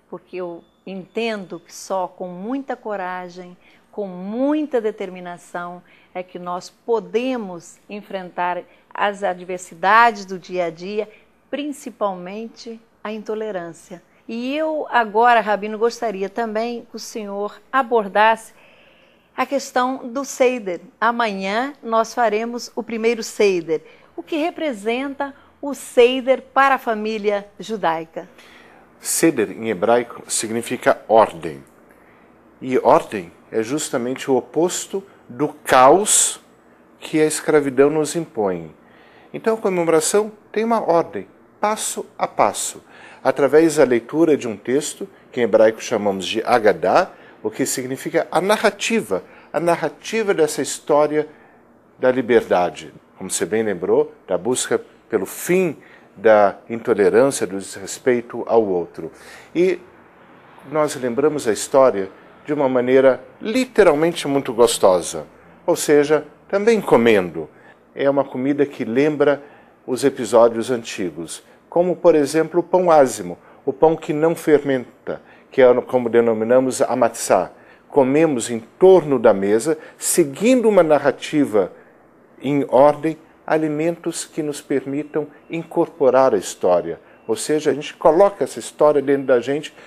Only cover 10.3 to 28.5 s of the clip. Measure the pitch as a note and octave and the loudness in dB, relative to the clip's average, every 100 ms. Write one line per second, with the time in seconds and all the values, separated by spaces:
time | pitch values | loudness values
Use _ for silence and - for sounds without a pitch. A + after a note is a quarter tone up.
10.3 | F#3 - F3+ E3+ D#3+ F#3 G#3+ G#3 - _ | -12 -8 -6 -6 -6 -8 -6 -8 -14 _
11.3 | _ _ C4+ D4 C4+ A#3+ - G3+ F3+ F3+ | _ _ -8 -8 -10 -14 -6 -6 -6 -12
12.3 | G#3 A3+ - A#3 A3+ _ _ G#3 A3 G#3 | -12 -14 -16 -18 -18 _ _ -12 -12 -8
13.3 | A3 G#3+ F#3 E3+ D#3+ - F3 _ _ - | -8 -6 -8 -10 -16 -20 -20 _ _ -12
14.3 | A3+ B3+ D4 D#4+ D4+ - A#3+ A3 G#3+ A#3+ | -8 -6 -4 -4 -4 -2 -2 0 2 4
15.3 | A#3 G#3 G3 G#3+ G#3+ A#3 A3+ A#3 F#3+ G3 | 4 2 -2 -4 -2 -2 -2 -6 -6 -6
16.3 | A#3 A3+ G#3+ A#3 A#3 - A3 - A3+ G3+ | -6 -6 -4 -6 -8 -12 -16 -14 -12 -10
17.3 | G3+ G#3 - _ C4 A#3 A#3 G3 G3+ A3 | -8 -8 -10 _ -2 2 0 0 2 2
18.3 | A3 - _ _ _ _ _ _ _ _ | 2 -6 _ _ _ _ _ _ _ _
19.3 | - B3+ C#4 - B3+ B3+ C4 A#3+ B3+ C4+ | -8 -4 -4 -4 -4 -2 -6 -10 -10 -10
20.3 | - B3+ B3 F#3+ E3 F#3+ _ A3+ A#3+ A3+ | 0 0 0 -8 -10 -12 _ -2 0 -4
21.3 | F#3+ F#3+ A3 C#4 - A3+ A3+ A3 B3+ A3+ | -4 -4 -4 -4 -8 -2 -2 -2 0 0
22.3 | G#3+ A#3 A#3+ - - A3+ A3+ A3+ A3+ - | 0 -4 -10 -10 -12 -8 -2 -2 -2 -6
23.3 | - G#3 F3 D#3+ - - - _ - - | 0 2 2 -2 -6 -6 -20 _ -18 -8
24.3 | D#4+ E4+ F4 D#4 G#3 G#3+ B3 C#4 C4+ C#4 | -4 -4 -4 -8 -6 -6 -4 -6 -8 -10
25.3 | - _ _ C#4+ C4+ - B3+ A#3+ C4 B3 | -10 _ _ -10 -10 -2 4 4 4 0
26.3 | B3+ - C4+ C#4 B3+ B3 G#3+ G#3+ A3 G3+ | -2 0 2 2 2 -2 -4 -4 -4 -2
27.3 | G3+ G3+ _ F#3+ A3 E3+ D#3+ D#3+ E3+ F3+ | -4 -6 _ -10 -4 -2 -2 -8 -14 -16
28.3 | - - | -20 -20